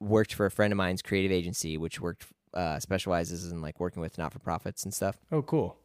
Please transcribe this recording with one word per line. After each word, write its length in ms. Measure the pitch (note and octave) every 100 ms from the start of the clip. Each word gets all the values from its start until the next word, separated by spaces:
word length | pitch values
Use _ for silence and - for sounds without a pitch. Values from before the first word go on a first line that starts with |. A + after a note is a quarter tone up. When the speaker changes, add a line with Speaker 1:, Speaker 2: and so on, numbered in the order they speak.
Speaker 1:
worked 340 | G#2 A2 G#2+
for 120 | - G2
a 40 |
friend 220 | - G#2
of 40 | G2+
mine's 240 | F#2 F#2
creative 300 | - G2 F#2+
agency, 480 | F#2 F2 - D#2+ D#2
which 220 | D#2+ -
worked, 260 | F2 E2+ - _ _
uh, 280 | - F2 D2+
specializes 680 | - F#2+ - F2 E2+ E2+ F2+
in, 120 | E2+
like, 160 | D#2 -
working 240 | F2 F2
with 160 | E2 -
not-for-profits 640 | D#2 - - E2 F#2+ -
and 100 | G2
stuff. 240 | - G2 - _
Speaker 2:
Oh, 120 | D#3
cool. 360 | C#3+ D#3+ F2+ -